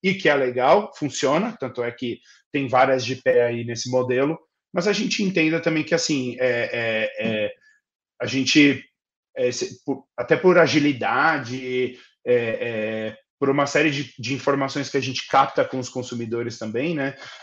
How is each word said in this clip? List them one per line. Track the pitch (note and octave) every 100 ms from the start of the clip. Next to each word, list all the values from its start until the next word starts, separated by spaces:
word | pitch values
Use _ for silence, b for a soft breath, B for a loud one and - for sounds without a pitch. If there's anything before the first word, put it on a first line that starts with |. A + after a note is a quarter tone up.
e | F#3
que | F#3+ D#3
é | C#3+
legal, | B2+ B2 C3 G3 G#3 -
funciona, | C#3+ - C3 D3+ A3+ -
tanto | C3 B2
é | A#2+
que | A#2+ A#2+ - b b _
tem | C#3+ C3+
várias | B2+ C3+ C3
de | A#2 B2+
pé | C3 A#2+ A#2+
aí | A#2+
nesse | A#2 A#2 B2+
modelo, | B2+ A#2+ B2+ C#3+ D#3+ _ _ _ F#3
mas | F#3+
a |
gente | G3 - -
entenda | G3 F#3 D#3 E3
também | D#3+ D#3
que, | D3
assim, | E3 - C#3+ B2+ A#2+
é, | B2+ A#2+ A2+
é, | A#2+ A2+ A2 G#2+ - A2+
é, | G#2+ G#2 - b b _ _ _ -
a | A#2+
gente, | C3 C3 D#3 C#3+ B2 - _ _ _ _
é, | - B2
se, | B2 - - -
por, | C3+ _
até | - - D#3+
por | F#3 F3
agilidade, | D#3+ D3 D3 B2+ G#2 B2 D#3 D3+ A#2 B2+ B2+ B2+ B2 B B _ B2
é, |
é, | B2 A2+ A2 A#2 A2 G#2+ A2 A2 G#2+ _ -
por | C#3
uma | C#3+ C#3+
série | D3 D#3
de, | C#3+ C#3+ -
de | A#2
informações | C3+ C#3+ C#3 C3+ D3 C3+
que | C#3
a |
gente | B2+ C3 -
capta | C3+ C#3+ -
com | C3 C3
os | A#2
consumidores | B2+ A#2 A#2+ A2+ A#2 A#2 A2+
também, | A2 A2+ D3+
né? | D#3+ C3+ C#3 B B